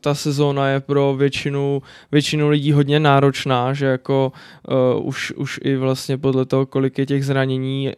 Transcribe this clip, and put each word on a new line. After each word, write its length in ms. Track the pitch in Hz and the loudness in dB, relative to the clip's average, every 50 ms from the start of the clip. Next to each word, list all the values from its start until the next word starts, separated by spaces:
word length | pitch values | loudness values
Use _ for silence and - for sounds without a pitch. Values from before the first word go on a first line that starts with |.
ta 140 | - 147 143 | -2 -2 -2
sezóna 520 | 139 - 151 143 139 147 143 139 139 139 135 | -2 -2 -2 0 2 0 0 2 0 0 0
je 120 | 135 135 | 0 -2
pro 360 | 135 - 143 143 139 139 139 | -2 0 0 2 2 2 2
většinu, 640 | 131 139 143 135 - - 147 143 143 139 139 139 139 - - - - - _ | 2 0 0 0 -2 -6 -4 -4 -2 -2 -2 -2 -4 -6 -10 -20 -20 -12 _
většinu 380 | - 151 143 - - 151 147 147 | 0 0 0 2 -2 0 2 2
lidí 220 | 151 147 139 147 | 2 2 2 2
hodně 280 | 147 147 147 139 143 151 | 2 2 4 4 2 2
náročná, 760 | 156 147 139 139 139 139 131 - - 139 131 123 120 127 135 | 4 4 4 6 4 4 2 0 -2 0 0 0 0 -2 -2
že 120 | 143 143 | -2 0
jako, 460 | 135 131 127 - - 139 135 135 131 - - - - - - _ - | 0 0 -2 -2 0 0 0 0 0 -4 -8 -20 -20 -20 -20 _ -2
eh, 300 | 131 131 127 127 123 - | 0 2 2 2 2 0
už, 300 | - - 135 - - - | -2 -4 -6 -6 -8 -10
už 280 | - - 139 131 - - - | -8 -8 -8 -8 -8 -6 -2
i 120 | 139 135 | -2 -2
vlastně 420 | 131 131 131 131 131 - - 139 131 | 0 0 -2 -2 -2 -4 -6 -6 -2
podle 280 | 143 135 131 131 131 | -2 0 0 0 0
toho, 200 | 127 - 131 135 | 0 0 0 0
kolik 320 | 131 - 135 135 135 131 - | 0 0 0 -2 0 0 -2
je 80 | 139 | -2
těch 200 | 131 139 139 135 | -2 0 -2 0
zranění, 640 | 135 139 135 135 135 131 131 131 131 135 135 135 135 - | 0 0 0 0 0 -2 -4 -4 -4 -4 -4 -4 -4 -6